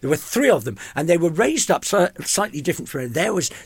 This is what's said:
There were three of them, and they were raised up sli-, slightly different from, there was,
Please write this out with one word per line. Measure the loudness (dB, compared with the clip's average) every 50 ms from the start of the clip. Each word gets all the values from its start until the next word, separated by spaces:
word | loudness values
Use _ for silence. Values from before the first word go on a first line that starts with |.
| -2
There | -2
were | -2
three | -2 -2 -2 0 2 4 4
of | 4 4 2
them, | -2 -8 -8 -12 -8 -6
and | -2 2 2
they | 4
were | 4 4 2
raised | 2 2 2 2 2 0 0 0
up | 0 0 0
sli-, | 0 2 2 2 2 0 -4 -6
slightly | -2 -2 -2 -2 -2 -4 -4
different | -4 -4 -4 -4 -6 -8
from, | -8 -6 -6 -4 -2
there | -2 0 0 0
was, | -2 -2 -4 -6 -10 -10